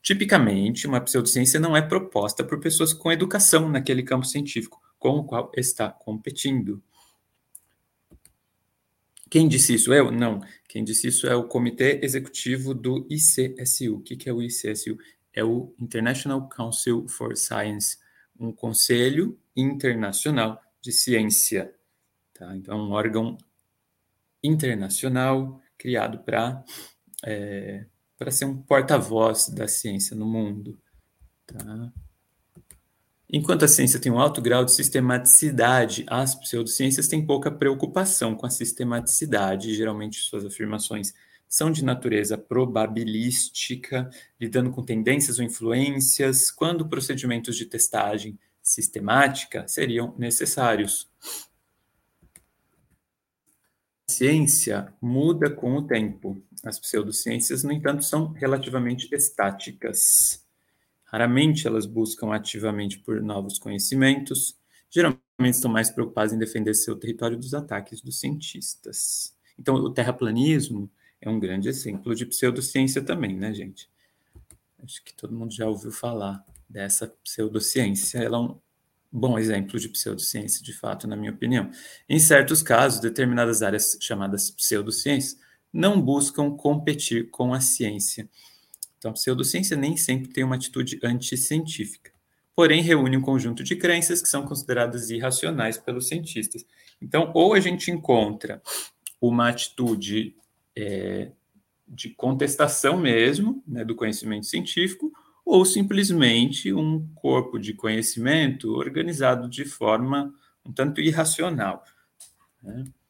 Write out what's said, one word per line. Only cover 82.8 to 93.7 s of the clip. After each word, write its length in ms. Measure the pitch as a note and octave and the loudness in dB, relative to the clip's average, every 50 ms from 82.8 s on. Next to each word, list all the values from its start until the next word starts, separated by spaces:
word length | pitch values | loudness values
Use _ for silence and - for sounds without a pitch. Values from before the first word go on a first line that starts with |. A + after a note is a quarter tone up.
| C3+ C#3 - G#2 | 6 4 2 0
determinadas 600 | G#2+ A#2 A#2 - C3 B2 A#2+ A#2+ A#2+ A#2 A#2 G#2+ | -2 -4 0 0 0 0 2 2 2 2 2 0
áreas 340 | A2 G2 G#2 G#2 - - - - | 0 0 0 0 0 0 -2 -4
chamadas 500 | - - A#2+ G2+ G2 G2 G2+ G2+ - - | -4 -6 -4 -4 -4 -4 -2 -2 -4 -4
pseudociências 880 | - - - - A2 G#2 G#2 A2 G#2+ - - C#3+ C#3+ C#3+ C#3 - - _ _ _ _ _ _ _ | -4 -4 -2 0 0 0 -2 -2 -4 -4 0 0 0 0 0 -4 -8 _ _ _ _ _ _ _
não 280 | - E3 E3+ G3+ G#3 F#3+ | -2 2 2 4 4 4
buscam 500 | C3+ B2+ C#3 C#3+ C#3 - - - D3 C#3+ | 2 2 2 2 0 0 0 0 -2 -2
competir 800 | C#3+ - - D3 D3+ D3+ D3+ D#3 C#3+ - - - A#2+ A#2 A#2 - | -2 0 0 0 0 2 0 -2 -2 -2 -2 -2 -2 -2 -4 -6
com 220 | - - B2 B2 | -4 -2 0 0
a 80 | B2+ C3 | 0 0
ciência. 680 | C3 - - - B2 G#2 G#2 G2+ - - - - G#2+ - _ _ - - _ _ _ _ - _ - _ _ | 2 0 0 0 0 -2 -2 -2 -4 -4 -4 -6 -12 -16 _ _ -20 -20 _ _ _ _ -20 _ -20 _ _
Então, 140 | _ - A2 | _ -8 -8
a 40 | A2 | -6
pseudociência 600 | - - C3 B2+ C3 C3 C3 - F3 F#3+ - D#3+ | -4 -2 -2 0 0 -2 -2 -2 -2 -2 -2 0
nem 200 | C#3+ C3+ D3 E3 | 0 0 -2 0
sempre 360 | D#3+ - - B2+ C3 C3 - | 0 0 0 0 -2 -2 -6
tem 100 | - C#3 | -4 -2
uma 140 | C3 C3 C3 | 0 0 -2
atitude 420 | B2+ C3 - - C3 B2+ B2+ - - | -2 -4 -6 -4 -4 -4 -4 -6 -4
anticientífica, 1080 | - A#2+ A#2+ B2 - - B2+ B2 - - D3+ D#3+ D#3+ D#3+ - - D#3 - - _ _ - _ _ _ _ _ _ _ _ _ | -2 -2 -2 -2 -2 -4 -4 -2 -2 0 0 -2 -2 -4 -6 -8 -8 -10 -10 _ _ -20 _ _ _ _ _ _ _ _ _
porém 280 | - E3+ D#3 D3+ E3 | 6 6 8 8 6
reúne 340 | D#3+ E3+ E3 D3 C3 B2+ C3 | 6 6 6 6 6 4 2
um 60 | C3 | 2
conjunto 400 | C3+ C#3 C3+ B2+ G#2+ A#2+ A#2 - | 2 4 2 2 2 0 -4 -4
de 140 | C3 - | -4 -4